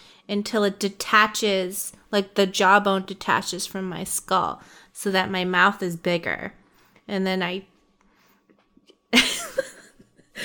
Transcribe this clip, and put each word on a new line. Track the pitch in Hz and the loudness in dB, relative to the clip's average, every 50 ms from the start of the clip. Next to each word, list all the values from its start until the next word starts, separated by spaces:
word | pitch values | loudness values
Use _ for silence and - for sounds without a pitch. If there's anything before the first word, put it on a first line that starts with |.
| - - - _ _ - | -20 -20 -20 _ _ -6
until | 202 202 208 - - 214 208 | -4 -4 -4 0 0 2 2
it | 196 196 - | 2 0 0
detaches, | 214 196 202 - - - - 214 214 214 - - 220 208 196 190 185 180 202 - - - - - _ - | -4 -4 -4 -6 -4 4 6 6 6 4 2 -2 -2 0 0 0 -2 -2 -6 -8 -10 -10 -12 -16 _ -2
like, | - 202 196 196 - | 0 0 0 0 2
the | - 196 190 | 2 2 2
jawbone | 196 - 196 185 196 208 202 202 190 190 190 | 2 2 4 6 6 6 6 4 0 0 -2
detaches | - 190 - - - 120 113 202 - - 185 - | -6 -10 -10 -2 0 0 0 0 -4 -8 -8 -8
from | - - 196 190 185 | -8 -8 -8 -8 -6
my | 165 165 190 | -6 -8 -8
skull, | - - - - - 185 185 - 73 - - - - - - - _ _ | -6 -6 -6 -4 0 0 0 0 -2 -4 -8 -14 -20 -20 -20 -20 _ _
so | - - 202 | -6 -4 0
that | 190 190 185 202 | 0 0 0 0
my | 190 185 180 | -2 -2 -2
mouth | 185 185 175 185 196 208 - 190 | 0 4 4 4 4 4 2 -4
is | 180 170 | -6 -6
bigger. | 170 - 180 175 170 170 - - - - 202 - _ _ _ _ _ _ _ _ _ _ | -4 -2 -2 -2 0 -2 -4 -6 -6 -8 -12 -14 _ _ _ _ _ _ _ _ _ _
And | - 208 190 190 | -6 -4 -2 0
then | 190 190 185 180 | 0 0 -2 -2
I, | 175 180 196 190 _ _ _ _ _ _ _ _ _ _ _ _ _ _ _ _ _ _ _ _ _ _ _ _ _ - _ _ - - | -4 -6 -8 -12 _ _ _ _ _ _ _ _ _ _ _ _ _ _ _ _ _ _ _ _ _ _ _ _ _ -20 _ _ 0 2
<laughs> | 254 - - - - 679 605 - 523 - - - - - - _ _ - _ _ _ _ _ - - | 2 2 2 -2 -6 -8 -8 -6 -6 -6 -6 -8 -20 -20 -20 _ _ -20 _ _ _ _ _ -14 -10